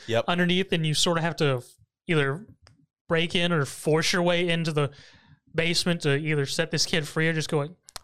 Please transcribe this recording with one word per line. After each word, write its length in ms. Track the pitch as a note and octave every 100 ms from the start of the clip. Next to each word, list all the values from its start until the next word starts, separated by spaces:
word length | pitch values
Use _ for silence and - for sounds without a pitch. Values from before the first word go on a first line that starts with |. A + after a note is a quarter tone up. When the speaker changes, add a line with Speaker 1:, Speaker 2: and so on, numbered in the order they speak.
| -
Speaker 1:
Yep. 160 | A#2 C#3+
Speaker 2:
underneath, 420 | F3 F3 F3+ F#3+
and 120 | F3
you 80 | D#3
sort 240 | D3 F3+ E3
of 60 |
have 120 | E3+ D3+
to 260 | D3 B2+ - - _ _ -
either 380 | D#3 C3+ D#3 A3 - - _ _ _ -
break 260 | E3 E3+
in 180 | F3+ F3
or 120 | E3
force 480 | C3+ - - D#3 -
your 100 | F#3
way 260 | F3 F3 F3
into 200 | E3 E3
the 180 | D3+ C#3 - - - - - _ D#3+
basement 440 | E3 E3 F3+ E3+
to 160 | D3+ C#3
either 280 | D#3 D3 C#3
set 260 | - E3
this 120 | D#3
kid 220 | - E3+ D3
free 220 | D#3+ D#3+
or 40 |
just 160 | D#3+ C#3+
go 100 | D3+
like, 120 | D3+ - _ -